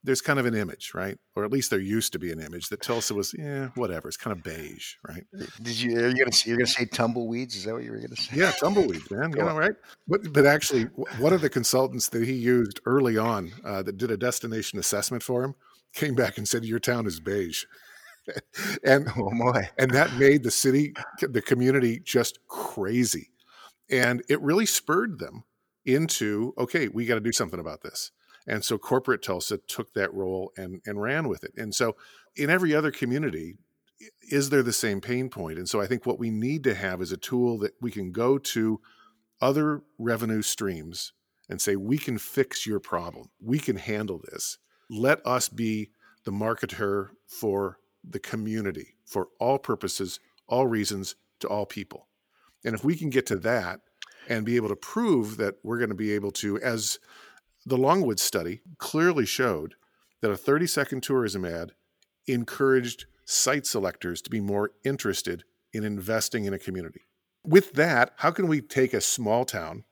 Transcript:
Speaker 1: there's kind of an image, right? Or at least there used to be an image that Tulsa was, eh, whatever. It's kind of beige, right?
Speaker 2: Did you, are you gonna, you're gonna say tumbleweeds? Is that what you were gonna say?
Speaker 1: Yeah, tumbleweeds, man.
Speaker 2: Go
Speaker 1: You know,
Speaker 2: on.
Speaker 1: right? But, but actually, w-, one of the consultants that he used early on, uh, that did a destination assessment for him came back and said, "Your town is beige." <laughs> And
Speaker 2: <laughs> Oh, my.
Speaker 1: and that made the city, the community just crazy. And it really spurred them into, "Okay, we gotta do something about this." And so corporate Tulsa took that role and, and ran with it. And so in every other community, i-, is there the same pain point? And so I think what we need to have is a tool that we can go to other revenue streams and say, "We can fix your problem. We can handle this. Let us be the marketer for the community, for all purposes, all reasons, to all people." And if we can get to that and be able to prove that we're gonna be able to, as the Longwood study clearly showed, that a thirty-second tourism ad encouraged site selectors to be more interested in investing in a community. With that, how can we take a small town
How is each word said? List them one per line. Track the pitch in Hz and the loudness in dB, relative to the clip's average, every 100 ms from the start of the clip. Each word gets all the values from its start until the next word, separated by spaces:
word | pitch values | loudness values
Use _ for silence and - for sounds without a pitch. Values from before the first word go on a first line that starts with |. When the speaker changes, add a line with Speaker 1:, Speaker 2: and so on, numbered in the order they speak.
Speaker 1:
there's | 131 131 | -2 0
kind | - 139 | 2 2
of | 120 | 2
an | 110 | 0
image, | 92 - - | -2 -6 -10
right? | - 98 - _ 104 | -8 -6 -8 _ -4
Or | |
at | 104 | -2
least | 135 - | 0 0
there | 101 | 0
used | 95 110 - | 0 0 0
to | 87 | -4
be | 87 | -6
an | 80 | -6
image | 80 87 - | -8 -10 -8
that | 104 | -8
Tulsa | - 117 - | -2 -2 -2
was, | 104 - 156 | -2 -4 -6
eh, | 147 139 131 123 | -6 -6 -6 -4
whatever. | 110 82 73 | -4 -4 -8
It's | - | -8
kind | 113 90 | -6 -6
of | |
beige, | 85 80 76 - - - - | -8 -10 -12 -12 -16 -16 -14
right? | 85 - - 117 - | -14 -14 -12 -12 -10
Speaker 2:
Did | 117 113 | -8 -2
you, | 120 117 | 0 2
are | 120 | 4
you | 127 | 4
gonna, | 127 - 113 | 4 4 2
you're | 117 | 2
gonna | 120 | 2
say | - 120 | 2 0
tumbleweeds? | - 117 120 113 117 127 104 | 2 2 2 -2 -4 -6 -8
Is | 101 | -6
that | |
what | 117 | -6
you | 120 | -8
were | 110 | -10
gonna | 120 120 | -10 -8
say? | - 135 | -2 4
Speaker 1:
Yeah, | 185 | 4
tumbleweeds, | - 156 202 139 80 - | 4 4 4 4 2 -4
man. | 101 160 | -4 -2
Speaker 2:
Go | 147 | 0
Speaker 1:
You | 165 | 0
know, | 156 | 2
Speaker 2:
on. | |
Speaker 1:
right? | 185 - - - - | 0 0 -10 -12 -2
But, | 196 185 | -2 2
but | 143 139 | 6 8
actually, | 151 - 127 113 | 8 4 2 2
w-, | - 117 113 | -2 -6 2
one | 147 | 4
of | 185 | 6
the | 151 | 4
consultants | 135 117 131 131 123 - | 2 2 4 2 0 -2
that | 117 | 0
he | 117 | 0
used | 127 117 123 107 - 120 | 2 4 4 4 -2 2
early | 135 127 110 | 4 4 4
on, | 117 104 87 107 - | 2 0 -4 -10 -6
uh, | 98 | -6
that | 98 98 | -4 -4
did | 120 | -2
a | 101 | 0
destination | 123 - 117 110 - 101 | 0 -2 -4 -6 -6 -4
assessment | - 104 - 120 | -2 0 -2 -4
for | - 123 | -2 -2
him | 135 - _ _ _ | -2 -6 _ _ _
came | - 147 127 | -4 0 2
back | 117 - | 2 0
and | 104 | -2
said, | 117 | -2
"Your | 113 117 | -2 -2
town | - 120 107 | 0 0 -2
is | 80 | -4
beige." | 82 101 85 - - | -4 -2 -2 -6 -10
<laughs> | - - - - - - - - - - 147 | -16 -20 -20 -20 -20 -12 -12 -12 -8 -6 0
And | 135 139 143 | 6 6 4
Speaker 2:
<laughs> | 120 | -2
Oh, | 98 | -2
my. | 117 120 120 95 - | 2 2 2 0 0
Speaker 1:
and | 131 | 4
that | 131 165 | 4 4
made | 123 139 143 | 6 8 8
the | 117 | 4
city, | - 135 139 147 - - - | 2 4 4 2 -2 -12 -4
the | - 123 | -2 -2
community | - 123 127 135 120 117 | -2 0 4 4 4 0
just | - 123 113 - - | 0 0 0 -4 -12
crazy. | - - - 98 120 113 78 - _ _ - - _ - | -10 -8 -4 0 2 2 0 -8 _ _ -20 -20 _ -2
And | 131 123 123 - | 2 2 2 0
it | 147 | 0
really | 143 185 220 | 2 2 2
spurred | - - 175 233 123 | 0 0 0 0 -6
them | - 113 - _ _ _ - | -10 -14 -20 _ _ _ 0
into, | 135 160 - 107 104 120 - | 2 2 0 0 0 -2 -2
"Okay, | 123 170 117 | -2 -2 -2
we | 110 120 | -2 0
gotta | 110 | 0
do | 113 | 0
something | 113 107 87 | -2 -2 -4
about | 80 76 | -8 -10
this." | - - - _ _ - - | -12 -10 -12 _ _ -16 -6
And | 107 - | -4 -2
so | 107 | -4
corporate | - 131 131 110 | 0 0 2 -2
Tulsa | - 90 - 101 | -2 -4 -4 -6
took | - - 110 | -6 -10 -6
that | 107 98 | -2 -2
role | 98 92 92 95 - | -2 -4 -4 -6 -10
and, | 92 92 107 | -12 -10 -8
and | 101 | -4
ran | 110 151 143 | -2 -2 -2
with | 87 - | -4 -8
it. | - | -10
And | 110 | -6
so | - 117 - - - _ - | 0 0 -2 -12 -20 _ -4
in | 143 | 2
every | 185 170 151 | 2 4 2
other | 151 | 2
community, | - 123 139 147 80 82 - _ _ _ _ | -2 -2 -2 -2 -4 -10 -14 _ _ _ _
i-, | - _ | -20 _
is | - 143 139 | -2 0 4
there | 139 | 4
the | 120 | 4
same | 107 113 98 | 2 0 -2
pain | 120 123 131 | -2 -2 -4
point? | - 80 80 | -6 -8 -6
And | 90 | -2
so | 107 | -2
I | 98 | 0
think | 120 123 | 0 0
what | - | -2
we | 117 | -2
need | 107 123 156 131 | -2 -2 0 0
to | |
have | 95 95 90 | 0 -2 -4
is | 87 | -4
a | 90 | -6
tool | - 123 123 113 | -2 0 2 0
that | 107 - | -4 -4
we | 120 | -8
can | 104 90 | -6 -6
go | 90 123 139 | 0 2 2
to | - 117 110 107 _ _ _ _ _ - | 2 0 0 0 _ _ _ _ _ 0
other | 127 143 151 143 - - | 2 4 2 0 -6 -6
revenue | 117 113 113 110 | -2 0 0 0
streams | 104 - 101 82 80 87 - _ _ _ - | 0 -2 -4 -6 -8 -10 -12 _ _ _ -10
and | 98 | -4
say, | 104 98 | 0 0
"We | 104 143 | 2 0
can | - 113 | 0 -6
fix | - 139 131 - 107 | -4 -2 -2 -2 -4
your | 104 | -4
problem. | - 87 85 80 - _ | -2 -6 -6 -12 -18 _
We | 110 147 | -2 -2
can | 127 101 | 0 -4
handle | - 104 107 82 - | -2 -4 -4 -8 -10
this. | - - - _ _ - | -10 -10 -10 _ _ -12
Let | 110 127 135 120 | 0 2 2 2
us | 123 - | 0 0
be | 110 113 107 101 _ _ _ - | -2 -2 -2 -4 _ _ _ -8
the | |
marketer | 101 110 113 127 - 101 101 95 _ _ | -4 -2 -2 -4 -4 -2 -2 -4 _ _
for | - 107 98 95 - _ _ - | -6 -2 0 -2 -6 _ _ -12
the | 98 | -12
community, | - 113 107 110 98 82 - _ - | -8 -6 -4 -4 -4 -6 -10 _ -8
for | 101 90 - | -6 -6 -2
all | 120 139 | 0 0
purposes, | - 107 95 - 92 - _ _ - | 0 -4 -2 -4 -6 -8 _ _ -2
all | 120 131 | 0 2
reasons, | 113 101 101 95 - _ - | 2 -2 -4 -8 -12 _ -10
to | - | -6
all | 104 101 | -4 -6
people." | 104 92 - _ _ _ _ _ _ | -8 -12 -14 _ _ _ _ _ _
And | 117 | -4
if | 110 | 0
we | 143 165 | 0 0
can | 156 | 2
get | 127 - | 0 2
to | 98 | 0
that | 107 120 90 95 _ - - - - | 2 0 0 -8 _ -20 -20 -14 -4
and | 117 110 | -2 2
be | 120 | 2
able | 107 | 2
to | 101 | -4
prove | - 220 233 139 107 110 | -4 0 2 2 2 -2
that | 101 98 | -2 -2
we're | 110 117 | -6 -2
gonna | 113 | -2
be | 98 107 | -2 0
able | 104 101 | 0 -2
to, | - 104 101 | -4 -2 -2
as | 127 117 101 - _ - - - _ _ - | -2 -2 -2 -6 _ -20 -20 -20 _ _ -2
the | 127 | 2
Longwood | 131 190 135 104 | 4 4 2 0
study | - 98 85 113 - 156 | 0 -2 -4 -8 -14 -14
clearly | - 151 175 156 104 | -4 2 4 4 0
showed, | - 123 80 78 - _ _ _ - | 2 0 0 -6 -14 _ _ _ -4
that | 110 | -2
a | 98 | 0
thirty-second | - 151 175 151 139 131 | 2 2 2 0 -2 -2
tourism | - 131 110 98 90 | 0 0 2 -2 -4
ad | 85 85 _ _ _ _ _ - | -6 -8 _ _ _ _ _ -4
encouraged | 123 113 - 135 131 120 - - _ - | -2 -2 0 4 4 2 -8 -16 _ -4
site | - 127 143 - | 0 2 0 0
selectors | 113 95 - 90 85 | -2 -2 -4 -6 -6
to | - | -4
be | 113 | -2
more | 101 101 104 _ | 0 0 0 _
interested | 135 139 104 92 90 87 - _ _ | -4 -2 -2 -2 -4 -6 -10 _ _
in | 110 | -6
investing | 107 101 95 110 - 117 101 | -4 -4 -2 -2 0 -2 -2
in | |
a | 98 | -4
community. | - 92 82 - _ _ _ _ | -6 -8 -10 -14 _ _ _ _
With | 160 180 - | 6 6 6
that, | 135 165 123 123 - | 2 4 4 2 2
how | 160 | 0
can | 165 175 | 2 0
we | 151 | 0
take | - 131 127 | -2 2 2
a | 107 | 2
small | - - 107 117 127 | 0 -2 2 2 0
town | 98 80 110 - | -4 -8 -12 -16